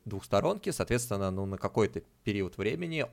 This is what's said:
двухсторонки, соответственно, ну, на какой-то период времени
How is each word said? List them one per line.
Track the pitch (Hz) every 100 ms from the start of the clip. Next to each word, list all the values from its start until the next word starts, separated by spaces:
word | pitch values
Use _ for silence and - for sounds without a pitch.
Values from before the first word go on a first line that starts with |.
| -
двухсторонки, | 98 - 101 - - -
соответственно, | 151 92 120 120 101 95
ну, | 95 98
на | 95
какой-то | 98 - 101 101 - _
период | - 101 92 -
времени | 101 165 175 160 131